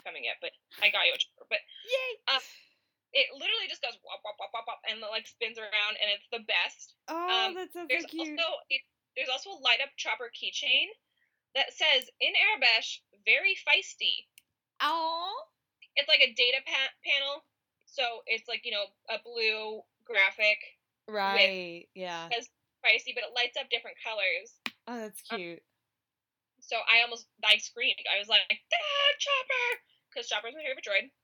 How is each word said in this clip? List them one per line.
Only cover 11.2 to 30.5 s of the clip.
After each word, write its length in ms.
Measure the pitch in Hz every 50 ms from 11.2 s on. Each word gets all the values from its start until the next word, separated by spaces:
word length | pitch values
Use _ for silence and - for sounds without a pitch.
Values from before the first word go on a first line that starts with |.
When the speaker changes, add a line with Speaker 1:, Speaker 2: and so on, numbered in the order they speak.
| _ _ _ _ _ _ -
Speaker 1:
that 160 | 262 269 - - -
says, 320 | 349 311 285 262 - - - -
in 140 | 262 320 392
Aurebesh, 720 | 330 381 415 427 269 262 240 226 226 - - - - - _ _ _ -
"Very 280 | 220 226 277 370 392 392
feisty." 720 | - - 294 302 370 381 - - - 220 175 117 - - _ _ - - _ _ _ _ _ _ -
Speaker 2:
Aw. 480 | 262 294 320 330 320 320 330 339 349 381 427 539 640 - _ _ _ _ _ _ - - -
Speaker 1:
It's 140 | 277 285 -
like 160 | 302 294 277
a 80 | 247 226
data 240 | 240 247 247 254 269 254
pa-, 320 | 320 330 269 269 269 - _ -
panel, 400 | 339 285 277 277 277 285 320 - _ _ _ _ _ _ _ _
so 380 | _ - - 254 240 226 220 -
it's, 220 | - 226 226 - -
like, 160 | 226 208 -
you 60 | 240 214
know, 120 | 202 202 196 _ _ _ - 226
a 80 | 208
blue 640 | - 233 240 233 220 220 220 220 220 220 214 214 - _ _ _ _
graphic 520 | - 226 202 190 190 - - 214 214 208 - - - - _ _ _ _ _ _
with 80 | - 214
Speaker 2:
Right, 760 | 208 196 196 196 196 190 196 190 185 180 175 170 170 - _ -
yeah. 360 | 190 185 180 170 165 165 165 240
Speaker 1:
says 160 | 233 - - _ _ _ _ _ _
feisty, 320 | - 233 220 233 - 254 233
but 100 | 240 214 -
it 60 | 233 247
lights 200 | 240 240 - 294
up 80 | 262 -
different 280 | 233 233 - 214 170 -
colors. 560 | - 233 220 208 196 185 165 175 202 240 - _ - - - _ _ 233
Speaker 2:
Oh, 100 | 247 233
that's 240 | 220 214 202 - - -
Speaker 1:
Um, 80 | 233 208
Speaker 2:
cute. 260 | 175 170 170 - - _ _ _ _ _ _ _ _ _ _ _ _ _ _ _ _ _ _ _
Speaker 1:
so 160 | - - 240 226 - -
I 140 | 226 233 240
almost, 240 | 233 233 226 - _ _ _ -
I 120 | 214 208 208
screamed. 420 | - - - 233 247 262 - - - -
I 60 | - 196
was 100 | 202 214
like, 140 | 220 208 185 -
"Ah, 640 | - - - - 640 698 622 605 571 571 571 571 571 571
Chopper!" 640 | - 571 554 523 523 - 523 494 480 480 466 - - _ _ _ _ _
'Cause 160 | - 262 233 -
Chopper's 280 | 226 208 214 233